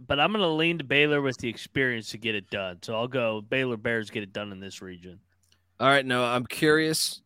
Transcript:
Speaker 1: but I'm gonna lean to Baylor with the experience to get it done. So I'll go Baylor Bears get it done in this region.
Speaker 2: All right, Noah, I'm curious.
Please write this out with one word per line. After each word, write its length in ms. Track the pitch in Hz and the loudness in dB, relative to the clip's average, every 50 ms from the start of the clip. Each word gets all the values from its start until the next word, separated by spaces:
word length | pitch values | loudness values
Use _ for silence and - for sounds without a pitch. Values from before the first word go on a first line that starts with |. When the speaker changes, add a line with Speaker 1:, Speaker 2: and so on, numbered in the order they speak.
| 127 123 | -6 -4
Speaker 1:
but 120 | 143 143 | 0 2
I'm 120 | 147 175 | 2 2
gonna 180 | 214 220 196 165 | 2 2 0 2
lean 300 | 156 156 160 170 170 165 | 2 2 2 0 0 -2
to 40 | 143 | -2
Baylor 380 | 120 135 143 147 151 147 143 | 2 4 4 6 6 4 2
with 160 | 139 135 123 - | 2 0 -2 -2
the 100 | - 120 | -4 -6
experience 600 | 110 - - - - 143 135 127 120 113 104 - | -6 -6 -12 -6 -2 0 0 0 0 -2 -6 -8
to 80 | - 107 | -12 -6
get 160 | 107 113 107 | -4 -4 -4
it 160 | 104 95 - | -4 -4 -6
done. 300 | - 101 98 92 90 85 | -6 -6 -6 -6 -8 -10
So 140 | - - 113 | -8 -6 -4
I'll 120 | 110 117 127 | -4 -4 -2
go 340 | 127 131 120 113 110 107 | -2 -2 0 0 -2 -4
Baylor 360 | 104 110 135 131 131 127 120 107 | -4 -2 -2 0 0 0 -2 -2
Bears 320 | 107 120 117 113 107 101 | -2 -2 -2 -2 -2 -4
get 140 | - 117 104 | -6 -8 -8
it 100 | 95 - | -6 -8
done 180 | 104 104 104 | -8 -8 -8
in 80 | 98 95 | -10 -12
this 220 | 98 95 - - | -12 -14 -14 -14
region. 380 | 98 92 92 87 87 92 87 98 _ _ _ _ _ _ _ _ _ _ _ _ | -14 -14 -14 -14 -16 -18 -20 -20 _ _ _ _ _ _ _ _ _ _ _ _
Speaker 2:
All 80 | 123 135 | 4 4
right, 180 | 139 139 131 | 6 4 4
Noah, 280 | 131 127 123 123 120 120 | 2 2 2 2 2 0
I'm 120 | 123 123 - | 0 -2 -4
curious. 720 | - - 160 151 151 156 156 156 156 - - - - - - | -2 2 4 6 6 6 4 2 0 0 -2 -2 -4 -8 -14